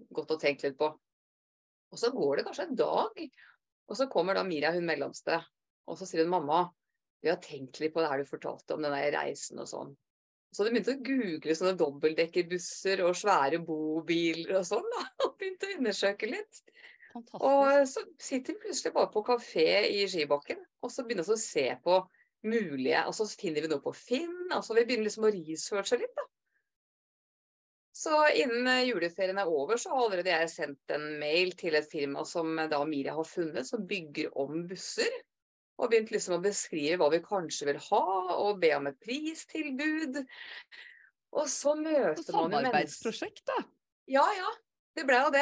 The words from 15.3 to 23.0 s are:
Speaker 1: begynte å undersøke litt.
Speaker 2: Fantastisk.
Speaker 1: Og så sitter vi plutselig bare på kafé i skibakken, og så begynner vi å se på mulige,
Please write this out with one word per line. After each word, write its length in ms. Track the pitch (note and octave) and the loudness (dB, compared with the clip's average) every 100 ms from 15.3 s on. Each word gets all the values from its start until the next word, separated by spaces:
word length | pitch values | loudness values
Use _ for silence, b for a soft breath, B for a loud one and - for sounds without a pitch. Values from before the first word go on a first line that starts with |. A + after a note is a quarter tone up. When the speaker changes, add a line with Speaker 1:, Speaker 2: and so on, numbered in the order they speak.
| - | -2
Speaker 1:
begynte 300 | F#4+ F#4 G4 | -8 -6 -6
å 80 | F4+ | -2
undersøke 500 | A3+ G3 G3 G3+ A3 | -2 0 0 0 -4
litt. 360 | F#4+ G#4 - _ B B B B | -6 -10 -18 _ B B B B
Speaker 2:
Fantastisk. 340 | A#3+ A#3 G3 C4+ | -18 -14 0 4
Speaker 1:
Og 380 | C#4 C#4 C#4+ C4+ | 6 8 8 6
så 160 | A4 - - | 0 -8 -12
sitter 340 | - C4 C4 G4+ | -4 -4 -4 -8
vi 80 | G4+ | -6
plutselig 260 | C4+ - - | -4 0 2
bare 160 | F#3+ | 2
på 100 | G#3+ | 2
kafé 460 | G#3+ A#3+ - F3+ E3 F#3+ G#3+ | 0 0 0 2 4 4 4
i 140 | G3+ G3 | 2 0
skibakken, 480 | F3+ D3 C#3+ - F#4 F4+ _ | 0 0 0 -2 -10 -12 _
og 80 | B3+ | -10
så 140 | - A#3 | -6 -4
begynner 200 | G3+ E3+ | -2 0
vi 100 | A3+ | 0
å 20 | |
se 260 | - D3+ B2+ B2+ | 0 0 0 0
på 180 | E3+ F#3 - b b _ | 2 2 2 b b _
mulige, 560 | G#3+ A3+ F3+ C3+ C3 D3 | -2 0 0 -2 2 2